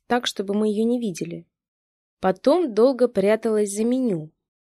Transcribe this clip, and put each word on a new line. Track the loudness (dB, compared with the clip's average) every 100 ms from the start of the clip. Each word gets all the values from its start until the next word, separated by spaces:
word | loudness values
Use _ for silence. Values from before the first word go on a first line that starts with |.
| -4
так, | -2 -2
чтобы | -6 -4
мы | -2 0
её | 0
не | 0 -2
видели. | -4 -6 -10 -10 -16 _ _ _ _ _ _ _
Потом | -2 0 2 2 2
долго | 2 2 4 0
пряталась | 2 2 2 0 0 -2
за | -2
меню. | 0 0 0 -2 -6 _ _ _